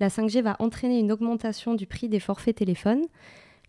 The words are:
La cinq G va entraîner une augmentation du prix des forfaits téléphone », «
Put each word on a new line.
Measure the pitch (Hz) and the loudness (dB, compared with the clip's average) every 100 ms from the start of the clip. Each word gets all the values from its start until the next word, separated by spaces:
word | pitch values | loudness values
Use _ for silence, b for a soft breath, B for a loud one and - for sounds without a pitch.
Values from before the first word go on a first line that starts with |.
La | 196 | 0
cinq | 220 220 | 0 0
G | 240 | 2
va | 220 196 | 2 0
entraîner | 226 - 254 240 | -2 -2 0 2
une | 208 | 2
augmentation | 214 233 233 226 208 233 | 0 0 -2 -4 -4 -2
du | 226 190 | -4 -4
prix | - 233 | -8 -2
des | 208 | -2
forfaits | - 196 - - | -2 -2 0 0
téléphone », « | 190 175 202 254 330 B B B B B | 0 0 2 2 0 B B B B B